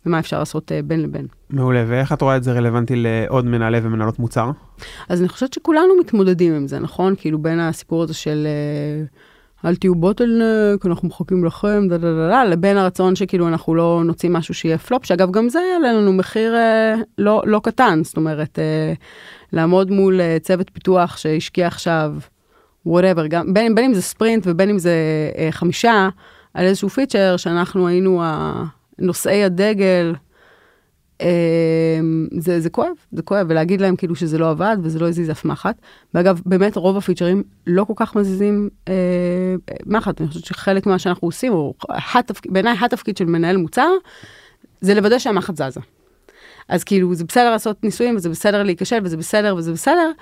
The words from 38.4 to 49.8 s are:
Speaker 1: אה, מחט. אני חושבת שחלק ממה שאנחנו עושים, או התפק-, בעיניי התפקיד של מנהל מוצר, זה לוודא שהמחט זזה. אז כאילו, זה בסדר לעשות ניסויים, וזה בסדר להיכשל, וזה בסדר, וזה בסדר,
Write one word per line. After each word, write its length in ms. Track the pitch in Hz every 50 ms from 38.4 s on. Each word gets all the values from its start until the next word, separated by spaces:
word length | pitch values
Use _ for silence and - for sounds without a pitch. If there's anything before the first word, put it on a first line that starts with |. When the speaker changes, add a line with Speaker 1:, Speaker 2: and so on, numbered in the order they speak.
| 202 208 208 202 208 202 - _ _ -
Speaker 1:
אה, 60 | 190 185 180 180 180 180 180 180 175 180 185 185 185 180 - - - - -
מחט. 360 | - 202 220 226 208 - -
אני 60 | 160 156
חושבת 180 | 147 170 165
שחלק 400 | - - - - - 196 196 190
ממה 140 | 208 190 180
שאנחנו 280 | - 190 180 175 - 170
עושים, 260 | 160 - - 254 226
או 200 | 170 147 135 - - - -
התפק-, 640 | - - - - - 247 247 - 202 - - -
בעיניי 240 | 185 190 190 233 240 185
התפקיד 360 | 240 240 247 226 - - - -
של 80 | 196
מנהל 320 | 165 170 165 170 170 185 190
מוצר, 320 | 170 156 - - 262 320 370 381 - - - - - - - - - - _ _ _ _ _ _
זה 120 | - 185 208
לוודא 260 | 214 196 185 233 247
שהמחט 360 | - 262 214 185 - - 185
זזה. 240 | 147 143 135 127 131 117 _ _ _ _ _ _ _ _ _ _ _ - - - - - _
אז 140 | - 180 -
כאילו, 320 | - 208 190 185 180 180
זה 80 | 160 170
בסדר 280 | 156 - 254 247 240
לעשות 320 | 226 214 - 226 214 - -
ניסויים, 320 | 220 - - 233 240 233
וזה 140 | 214 170 175
בסדר 340 | 160 - - 208 202 208 202
להיכשל, 360 | 202 175 170 196 - 247 226 208
וזה 140 | 180 165 160
בסדר, 380 | 170 - - 214 208 208 196
וזה 160 | 175 165 165
בסדר, 400 | 165 165